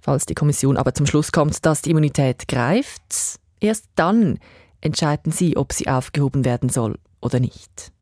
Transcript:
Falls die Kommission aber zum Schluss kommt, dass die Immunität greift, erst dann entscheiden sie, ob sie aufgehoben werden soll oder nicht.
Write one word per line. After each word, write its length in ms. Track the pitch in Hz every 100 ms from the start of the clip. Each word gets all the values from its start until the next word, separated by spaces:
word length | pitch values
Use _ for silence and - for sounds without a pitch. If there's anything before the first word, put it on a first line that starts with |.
Falls 260 | - 139 -
die 80 |
Kommission 420 | - 147 139 135 135
aber 180 | 127
zum 120 | - 143
Schluss 260 | 147 151
kommt, 340 | - 151 - 160
dass 160 | 151
die 80 | -
Immunität 580 | 156 151 139 135 123 -
greift, 880 | 123 120 202 277 - _ - - - _ _
erst 260 | 208 220 -
dann 440 | - 165 220 202 - - - _ _
entscheiden 520 | 151 151 156 147 -
sie, 240 | 156 175 -
ob 160 | 135
sie 160 | - -
aufgehoben 560 | 127 - - 139 139
werden 240 | 127 120 127
soll 300 | 127 113 - _ _
oder 200 | 123 123
nicht. 520 | 127 - - - - _